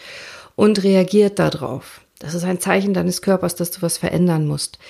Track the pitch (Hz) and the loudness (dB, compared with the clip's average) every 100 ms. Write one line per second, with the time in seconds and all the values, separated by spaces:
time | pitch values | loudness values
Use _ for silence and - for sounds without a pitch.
0 | - - - - - - 208 202 196 190 | -20 -20 -18 -20 -12 2 2 4 4 4
1 | 180 208 202 196 156 151 127 127 - - | 4 4 4 2 0 -2 -6 -8 -12 -20
2 | _ _ 147 170 180 180 196 196 196 180 | _ _ -10 -6 -4 -2 0 0 0 0
3 | 175 - - 185 175 - 170 - 170 - | -2 -2 0 0 0 -4 -8 -4 -6 -4
4 | - 160 180 160 151 147 - - | -2 2 2 2 0 -4 -8 -14